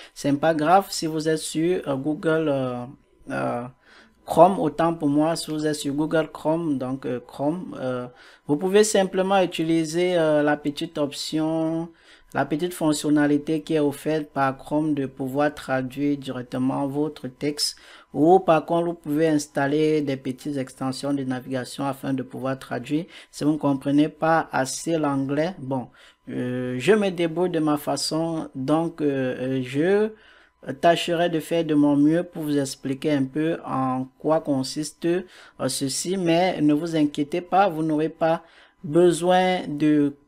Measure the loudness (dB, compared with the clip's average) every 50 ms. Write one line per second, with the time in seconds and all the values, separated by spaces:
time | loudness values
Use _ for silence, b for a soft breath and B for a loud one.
0 | B B -10 -4 -2 0 0 2 2 2 2 2 4 4 6 4 4 2 -4 -6
1 | -4 -4 -4 -2 0 0 0 -2 -2 -4 -2 -2 0 0 0 -2 -2 -4 -4 -2
2 | -2 -4 -4 -2 0 0 0 2 2 0 0 0 -2 -4 -6 -8 -10 -12 -16 -20
3 | _ _ _ _ -12 -8 -6 -4 -4 -4 -4 -6 -8 -10 -14 b b b b b
4 | b b b _ _ 2 6 6 6 8 6 2 -2 -2 0 0 0 0 0 0
5 | 0 0 2 2 2 0 0 -2 -4 -6 -4 -4 -2 -2 -2 -4 -4 -4 -2 -2
6 | -2 0 0 0 0 -2 -6 -4 -2 -2 0 0 0 -2 -2 -2 -4 -6 -6 -6
7 | -6 -6 -6 -6 -8 -10 -8 -4 -2 -2 -2 -4 -6 -10 -10 -6 -4 -4 -4 -4
8 | -8 -10 B B B B B B _ -2 -2 0 2 4 4 4 4 4 4 2
9 | 2 2 0 0 0 2 4 2 2 2 0 -2 -2 0 0 0 0 0 0 0
10 | 0 2 2 2 4 4 4 4 4 2 2 0 -2 -4 -4 -6 -6 -6 -4 -4
11 | -4 -4 -4 -8 -8 -4 -2 -2 -2 0 0 0 -2 -2 -2 -4 -6 -8 b b
12 | b b b b b b -4 -4 -2 -2 -2 -2 -2 -4 -4 -2 0 0 0 0
13 | 2 2 4 4 4 4 2 0 0 -2 -4 -2 -2 0 0 2 2 0 -2 -2
14 | -4 -2 -2 -2 -4 -4 -2 -2 0 0 -2 -4 -6 -4 -2 0 0 0 0 -2
15 | -4 -4 -6 -8 -6 -4 0 0 0 0 -2 -4 -6 -4 -4 -2 -4 -4 -6 -2
16 | -2 -2 -2 -2 -4 -8 -8 -10 -8 -6 -4 -2 0 0 0 -2 -4 -4 -2 -2
17 | -4 -4 -6 -10 -12 -14 -8 -6 -4 -4 -4 -2 -4 -6 B B B B B B
18 | B B -2 2 6 6 6 6 6 4 4 4 2 2 0 0 0 -2 -4 -6
19 | -6 -2 0 2 2 2 2 0 -2 -4 -4 -2 0 0 2 2 2 2 2 2
20 | 0 -2 -4 -4 -6 -8 -8 -8 -6 -6 -4 -4 -6 -6 -8 -6 -6 -6 -6 -4
21 | -4 -2 -2 -2 -2 -4 -6 -6 -6 -6 -6 -6 -6 -6 -8 -6 -4 -4 -6 -4
22 | -4 -4 -4 -4 -4 -6 -8 -6 -4 -4 -4 -6 -6 -8 -8 -8 -4 -2 -2 -4
23 | -4 B B B B B -8 -2 0 0 2 2 2 0 0 0 0 2 4 4
24 | 4 2 0 0 2 2 4 2 2 0 -2 -2 -2 -2 -4 -6 -4 -2 -2 0
25 | 0 0 0 -2 -2 -2 0 -2 -2 -2 -4 -8 -8 -6 -6 -6 -6 b b b
26 | b b b b _ -10 -6 -6 -4 -4 -4 -4 -4 -4 -4 0 2 4 4 4
27 | 2 0 0 0 -2 -2 0 0 0 0 0 0 0 0 0 0 -2 -4 -4 -2
28 | -2 -2 -2 -2 -2 -2 -4 -6 -8 -8 -8 -6 -2 0 2 2 0 -2 -4 -2
29 | -2 0 0 0 -2 -2 -2 -4 -4 -2 -2 -2 -4 -2 -2 0 2 2 2 2
30 | 2 0 -4 b b b b b b b b _ -12 -12 -2 2 4 4 4 4
31 | 2 0 0 2 2 2 0 -2 -2 0 0 0 0 2 4 4 4 4 6 6
32 | 6 6 4 2 0 -2 -6 -8 -4 -2 0 0 0 -2 -6 -6 -6 -6 -4 -2
33 | 0 0 2 0 0 -2 -2 -2 -2 -2 -2 -4 -6 -4 -4 -2 -2 -2 -2 -4
34 | -6 -8 _ _ 0 0 0 0 0 0 -2 -2 -2 -4 -6 -8 -8 -8 -8 _
35 | -2 -2 0 -2 -4 B B B B B B -6 -4 -4 -2 -2 -4 -4 -4 -4
36 | -4 -4 -2 0 2 2 2 4 2 2 2 2 2 4 4 2 0 0 0 2
37 | 0 0 0 -2 -4 -2 -4 -6 -2 2 4 4 4 4 2 0 -2 0 0 0
38 | 0 -2 -2 0 0 0 0 0 b b b b b b b _ -6 0 4 6
39 | 6 6 4 4 4 4 4 4 4 4 2 0 -2 -4 -2 0 2 4 4 4
40 | 4 2 0 -6 _